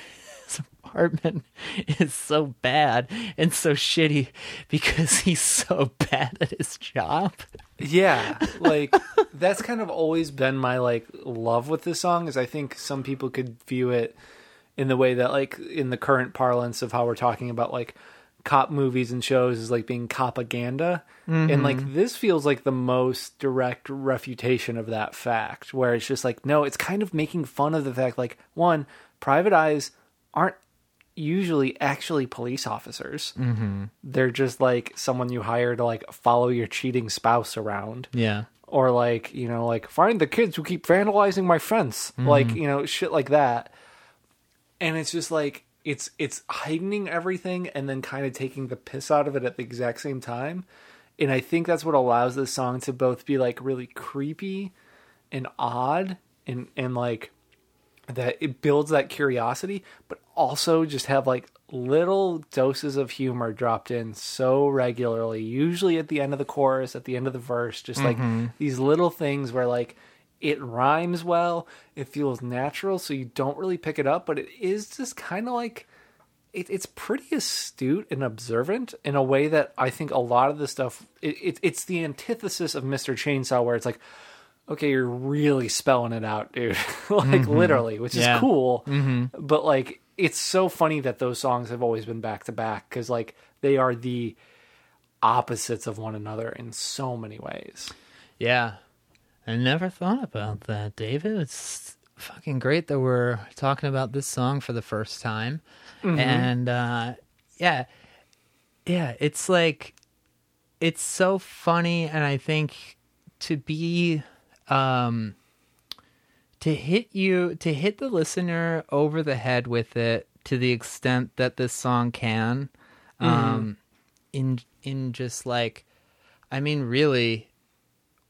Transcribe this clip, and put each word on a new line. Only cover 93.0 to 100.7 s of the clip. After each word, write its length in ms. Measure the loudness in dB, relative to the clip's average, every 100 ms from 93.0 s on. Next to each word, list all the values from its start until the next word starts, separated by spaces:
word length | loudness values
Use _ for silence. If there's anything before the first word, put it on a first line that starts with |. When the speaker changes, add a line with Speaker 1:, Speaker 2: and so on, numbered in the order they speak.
| -4
Speaker 2:
like, 260 | -4 -4 -12 _ -2
they 160 | 2 4
are 180 | 2 0
the 400 | -4 -4 -6 -10 _ _ _ _ _ _ _ 0
opposites 640 | 2 4 0 -4 -4 -6 -6
of 100 | -8
one 180 | -8 -8
another 340 | -8 -8 -8
in 220 | -10 -12
so 440 | -10 -8 -6 -6 -6
many 240 | -10 -12
ways. 520 | -12 -12 -14 -16 -16 -18 _ -20 -18 -4
Speaker 1:
Yeah. 360 | 0 2 0 -6 _ _ _ _ _ _ -6
I 80 | 0
never 340 | 2 0 -2
thought 340 | -4 -2 -2
about 380 | -4 -6 -6 -6
that, 340 | -6